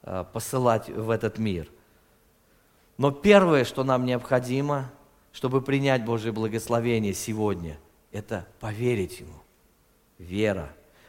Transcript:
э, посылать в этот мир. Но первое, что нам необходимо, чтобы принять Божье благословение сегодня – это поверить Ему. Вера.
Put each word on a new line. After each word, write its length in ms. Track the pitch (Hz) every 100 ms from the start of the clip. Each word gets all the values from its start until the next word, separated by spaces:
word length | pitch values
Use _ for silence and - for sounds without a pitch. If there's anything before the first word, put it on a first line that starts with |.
э, 240 | - 92 87
посылать 560 | 113 - 131 123 110 -
в 200 | - 110
этот 260 | 113 110 110
мир. 300 | 110 87 73 - _ _ _ _ _ _ _ _ _ _ _ -
Но 140 | 139
первое, 540 | 139 202 202 180 147 117
что 180 | -
нам 220 | 135 127 127
необходимо, 840 | 123 123 127 123 131 143 143 131 - _ _ _
чтобы 300 | - 127 131
принять 440 | 135 139 139 131 113
Божье 260 | 117 110
благословение 840 | 110 110 110 - 117 117 117 104
сегодня – 680 | 92 - 107 107 90 85 73 - _ _
это 340 | 104 101 104 87 -
поверить 640 | 110 104 123 117 90 -
Ему. 100 | 85 80 - _ _ _ _ _ _ -
Вера. 500 | 87 95 107 95 73 - - _